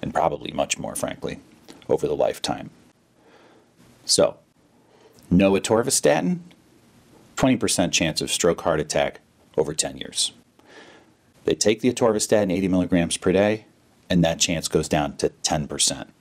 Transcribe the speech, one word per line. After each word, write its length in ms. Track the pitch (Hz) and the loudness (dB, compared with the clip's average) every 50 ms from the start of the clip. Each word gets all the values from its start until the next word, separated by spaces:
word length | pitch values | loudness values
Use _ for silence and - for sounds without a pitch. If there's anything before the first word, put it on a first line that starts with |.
and 100 | - - | -10 -6
probably 380 | - - 78 82 73 67 - - | -4 -2 -2 0 -2 -4 -10 -10
much 280 | - 71 71 - - - | -4 -4 -4 -4 -4 -6
more, 180 | - - - | -6 -8 -6
frankly, 420 | - - - 65 - - - - - - - - - _ - - - - - | -6 -6 -6 -6 -8 -10 -10 -10 -10 -16 -20 -20 -20 _ -20 -20 -20 -2 -2
over 200 | 64 - - - | 0 0 0 -2
the 80 | 76 | 0
lifetime. 540 | - 65 53 - - - - - - - - - _ _ _ _ _ _ _ _ _ _ _ _ - - - _ _ _ _ _ _ - _ _ _ _ | 0 0 0 0 -4 -6 -6 -6 -6 -8 -16 -18 _ _ _ _ _ _ _ _ _ _ _ _ -20 -20 -20 _ _ _ _ _ _ -20 _ _ _ _
So, 340 | - - - - - - - _ _ _ _ _ _ _ _ _ _ _ _ _ - _ - - - | -2 2 2 2 2 0 -6 _ _ _ _ _ _ _ _ _ _ _ _ _ -20 _ -20 -4 2
no 240 | 87 87 98 98 | 4 6 6 6
atorvastatin, 880 | 98 95 - - 110 110 123 139 135 - - 147 143 151 165 180 180 170 - - - _ _ _ _ _ _ _ _ _ _ _ _ - _ _ _ | 4 2 2 2 2 2 2 0 -2 2 2 4 2 4 2 -2 -2 -4 -6 -18 -20 _ _ _ _ _ _ _ _ _ _ _ _ -20 _ _ _
twenty 220 | - - 135 127 | 0 2 2 2
percent 360 | 107 - 95 - - 90 85 | 2 0 -2 0 0 0 0
chance 280 | - - 87 82 78 - | 0 0 0 0 -2 -4
of 100 | - 67 | -4 -4
stroke, 320 | - - - 87 82 - | -4 0 2 2 0 2
heart 180 | - 90 80 78 | 0 0 0 0
attack 400 | 73 - - 73 71 - - - _ _ _ _ _ _ - | -2 -2 0 0 0 0 -4 -12 _ _ _ _ _ _ -2
over 180 | - 76 73 76 | -2 -2 -2 -2
ten 240 | - - - - 67 | -6 -6 -6 -6 -12
years. 340 | - - - - - - - - _ _ _ _ _ - - - - - - - _ _ _ _ _ _ _ _ _ | -16 -10 -6 -6 -6 -6 -6 -14 _ _ _ _ _ -20 -20 -20 -20 -20 -20 -20 _ _ _ _ _ _ _ _ _
They 100 | - 98 | -2 -2
take 260 | - - 104 113 113 | 2 2 0 0 2
the 120 | - 123 | 0 0
atorvastatin 600 | 120 - 127 120 107 107 - - 120 107 104 95 | 2 2 2 2 2 0 0 2 2 2 2 2
eighty 160 | 87 90 95 95 | 0 0 0 0
milligrams 480 | 92 92 90 85 92 87 85 82 - | 0 0 0 2 2 0 0 0 -4
per 160 | - - 98 | -2 0 2
day, 340 | 90 95 101 104 110 107 - _ _ _ _ _ _ _ _ _ | 4 4 4 2 0 -2 -8 _ _ _ _ _ _ _ _ _
and 160 | 95 87 85 | 2 2 2
that 140 | 82 82 - | 2 2 -2
chance 280 | - - 85 - - | -2 -2 -2 -4 -6
goes 220 | - - 82 76 - | -2 -2 -2 0 0
down 280 | - 78 73 71 69 - | 0 -2 -2 -2 -4 -4
to 100 | - 76 | -4 -4
ten 380 | - _ - - 82 76 73 67 | -4 _ -4 -2 -2 -2 -4 -6
percent. 400 | 73 69 - - 71 65 - - _ _ | -4 -2 -2 -2 -2 -6 -12 -18 _ _